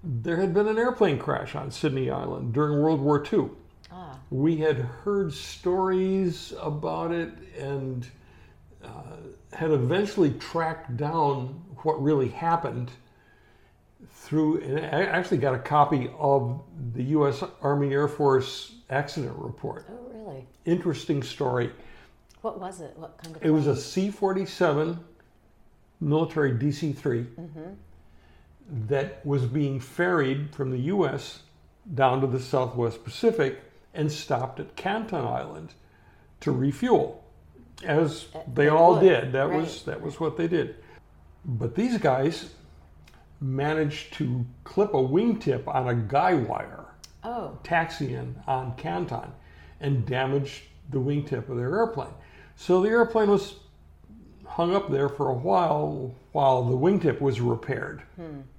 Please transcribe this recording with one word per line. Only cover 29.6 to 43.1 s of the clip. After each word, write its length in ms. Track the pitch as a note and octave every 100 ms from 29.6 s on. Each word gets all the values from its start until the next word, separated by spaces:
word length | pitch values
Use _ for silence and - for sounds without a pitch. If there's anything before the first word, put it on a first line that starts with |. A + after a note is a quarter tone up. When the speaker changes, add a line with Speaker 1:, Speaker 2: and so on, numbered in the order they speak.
| C#3+ C3+
Speaker 1:
ferried 720 | - - F3 F3 C3+ C#3 D3
from 160 | - C3
the 80 | B2+
U 280 | C3 G3+ D#3
S 360 | C3+ - - - _ _ _ A3+
down 260 | C#3 C3+ B2+
to 60 | C3+
the 140 | B2+
Southwest 640 | B2 C#3 B2 A#2+ A#2 A2
Pacific 560 | - - A#3 A3 C#3 - - - _
and 160 | - D3+
stopped 480 | - - C3 B2+ -
at 140 | - -
Canton 480 | F#3 G3 A3+ E3+ A#2
Island 480 | A#2 D3+ D#3 D#3+ - - _ - - - -
to 100 | -
refuel, 720 | B2+ C3+ C#3 B3 G3+ C3+ - - - - - - -
as 420 | - D3+ D#3 - -
Speaker 2:
Uh, 40 | D#3+ -
Speaker 1:
they 100 | B2
Speaker 2:
they 40 | D3
Speaker 1:
all 260 | D#3 E3+
Speaker 2:
would. 60 | -
Speaker 1:
did. 300 | F#3+ C#3+ B2+
That 180 | C3 C#3+
was, 260 | D#3+ E3 -
Speaker 2:
Right. 60 | -
Speaker 1:
that 140 | -
was 160 | D#3 C#3+
what 160 | D#3+ D3+
they 120 | E3+
did. 280 | E3+ A#2+ - - - - - - -
But 300 | - A#2+ A#2
these 240 | - A#3+ A#3
guys 560 | D#3 C3 C#3 E3 - - - - - - -